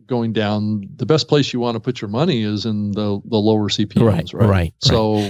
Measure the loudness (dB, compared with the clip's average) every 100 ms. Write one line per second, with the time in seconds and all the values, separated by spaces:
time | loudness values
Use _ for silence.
0 | _ -2 -2 0 0 0 -2 -4 -6 -8
1 | 0 0 2 0 0 -2 -2 -4 -6 -6
2 | -6 -2 0 0 -2 -4 -4 -4 -4 -2
3 | -2 -4 -2 0 2 2 0 -2 -2 2
4 | 2 2 -2 0 4 4 0 0 2 2
5 | 2 0